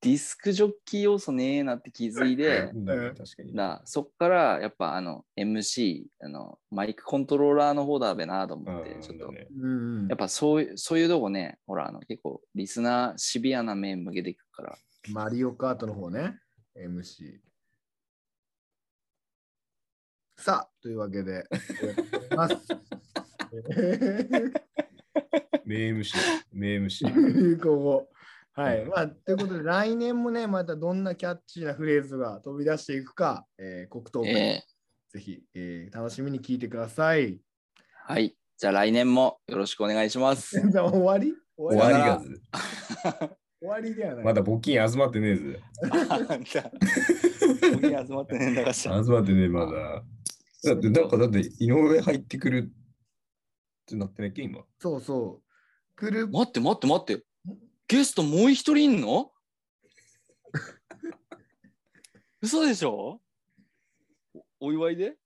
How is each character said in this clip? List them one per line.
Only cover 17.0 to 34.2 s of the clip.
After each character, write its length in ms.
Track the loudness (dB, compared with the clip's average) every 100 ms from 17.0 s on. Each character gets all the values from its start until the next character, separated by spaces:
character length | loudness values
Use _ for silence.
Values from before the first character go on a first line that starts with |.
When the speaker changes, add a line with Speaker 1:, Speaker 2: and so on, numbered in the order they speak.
Speaker 3:
シ 200 | -12 -18
ー。 160 | -20 -20 _ _ _ _ _ _ _ _ _ _ _ _ _ _ _ _ _ _ _ _ _ _ _ _ _ _ _ _ _ _
さ 320 | 0 0 -2
あ、 20 | _
と 80 | -10
い 60 | -6
う 20 |
わ 120 | -6
け 140 | -6
で、 240 | -6 -8 -2
Speaker 2:
<laughs> 0 |
Speaker 3:
あ 60 | -4
り 320 | -2 -6 -4
が 80 | -2
と 60 |
う 40 | -2
ご 80 | -4
ざ 60 | -2
い 100 | 2
ま 120 | 2
す。 60 | 2 -2 -8 -8 -16 _ -12 -12 _ -12 -10 -6 0 2 2 0 0 0 0 0 -4 -8 -8 -8 _ _ -6 0 -2 0 -4
Speaker 2:
名 240 | -2 -2 0
エ 60 |
ム 100 | 0
シ 140 | -2 -2
ー、 20 | 0 -2 -4
名 220 | -6 -2
エ 60 | 0
ム 100 | -2
シ 160 | -2 0
ー。 280 | 4 4
Speaker 3:
流 220 | 6 4 4
行 240 | 2 2
語。 300 | 4 0 0 _ -20 -20 _ -4
は 180 | 0
い。 100 | 0
Speaker 2:
う 20 | -2
ん。 20 |
Speaker 3:
ま 100 | -2
あ、 80 | -2
と 240 | -6 -2
い 40 | -2
う 20 |
こ 100 | 0
と 100 | -4
で、 60 |
来 320 | 0 0 2 0
年 260 | -2 -2
も 100 | -2
ね、 160 | -2 -2
ま 160 | -2
た 120 | -2 -4
ど 180 | -2
ん 100 | -2
な 120 | -4 -4
キ 100 | -6
ャ 100 | -8
ッ 40 | _
チ 140 | -10
ー 40 | -8
な 80 |
フ 120 | -4 2
レ 140 | 2
ー 40 |
ズ 140 | 2 -6
が 220 | -6 -8
飛 160 | -12 -4
び 80 | -2
出 120 | -2
し 80 | -4
て 100 | -8
い 80 |
く 120 | -8 -2
か、 320 | -2 -2 -10 _
え 300 | -14 -12 -14
ー、 20 |
黒 140 | -16
糖 180 | -10 -4